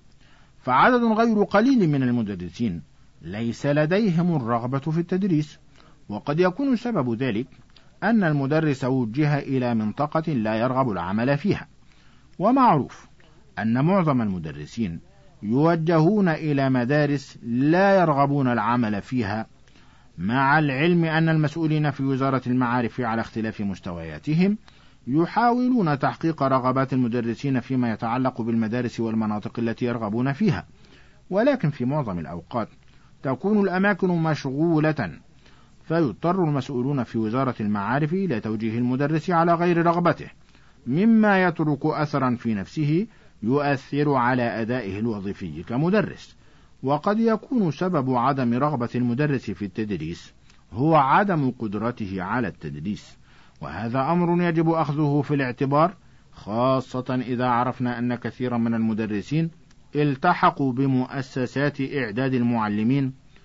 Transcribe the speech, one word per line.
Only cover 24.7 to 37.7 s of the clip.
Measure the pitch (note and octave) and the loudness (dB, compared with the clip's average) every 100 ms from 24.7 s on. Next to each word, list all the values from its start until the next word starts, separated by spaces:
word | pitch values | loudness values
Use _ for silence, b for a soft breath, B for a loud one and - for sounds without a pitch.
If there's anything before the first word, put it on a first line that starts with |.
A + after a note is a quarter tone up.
| b b b - | b b b -2
يحاولون | D3 E3+ G#3 A#3+ B3 B3 B3+ E3 C#3 | 0 0 2 2 2 2 2 2 0
تحقيق | C#3 - E3 D#3 | -2 -2 -2 0
رغبات | C3+ C3 B2+ B2+ C3+ | 2 2 2 0 0
المدرسين | B2+ A#2+ A#2+ A#2 A2 C#3+ C3 | 0 0 0 -2 -2 -2 -2
فيما | - C3 A#2+ | -2 -2 0
يتعلق | G#2+ A2+ B2 C3 B2+ | -2 -2 -2 -2 -2
بالمدارس | A2+ A#2 A2 B2 A#2+ - | -2 0 0 -2 -2 -4
والمناطق | A2+ A2 A2 G#2+ A2 - | -2 -2 -2 -4 -6 -4
التي | A#2 A2 B2 | -4 -2 -4
يرغبون | A#2 G#2+ A2+ C3 | -2 -4 -2 -2
فيها، | C#3 G#3+ G2 - - b b b b b | 0 0 0 -6 -18 b b b b b
ولكن | F#3+ C4 C#4 D3+ | 0 2 2 -2
في | - B2 | -2 -2
معظم | D3+ A#2 F2+ | -2 -4 -6
الأوقات | D2 E2+ - B2 G#2 - - b b - | -8 -12 -8 -6 -6 -10 -20 b b -10
تكون | C#3 - F#3+ G#3+ | -6 -4 0 2
الأماكن | F#3+ F3+ G3+ G3 F#3 | 2 2 0 2 0
مشغولة، | F3 D#3+ D3 C#3 C3+ E3+ D#3 D#3 D3+ F#2 - - - b b b b | 2 0 -2 -4 0 2 4 2 0 -4 -8 -20 -20 b b b b
فيضطر | - E3 C#3+ F#2+ E3 F#3+ | -4 0 0 0 -2 0
المسؤولون | D#3+ C#3+ C#3 B2 C3 C#3+ | 0 0 -2 -4 -2 -2
في | A2+ A#2 | -2 -2
وزارة | G#2+ B2+ C3 A#2 | -2 0 -2 -2
المعارف | G#2 | -2